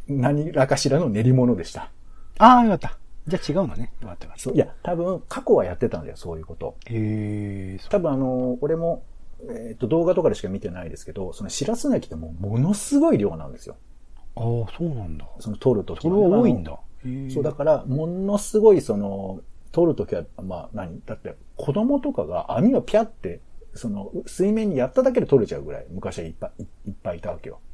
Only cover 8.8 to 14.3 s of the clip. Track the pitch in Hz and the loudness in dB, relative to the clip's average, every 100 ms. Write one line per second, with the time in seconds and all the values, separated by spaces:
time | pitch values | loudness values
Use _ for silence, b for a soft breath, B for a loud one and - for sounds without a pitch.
8.8 | 165 165 - - - - - 117 113 113 | -2 -4 -8 -16 -14 -14 -12 -12 -12 -6
9.8 | 113 160 170 185 160 104 95 98 98 87 | 0 2 4 4 2 2 -4 -6 -6 -8
10.8 | 82 - - - 92 - 196 - - 233 | -10 -12 -12 -8 -8 -8 -8 -4 -2 0
11.8 | 294 214 - 80 80 80 101 113 151 202 | 0 0 -2 -10 -10 -8 -2 2 2 2
12.8 | - 277 330 196 101 80 69 - - - | 2 4 6 4 2 -2 -10 -12 -16 -18
13.8 | - - - - - | -20 -20 -18 -16 -14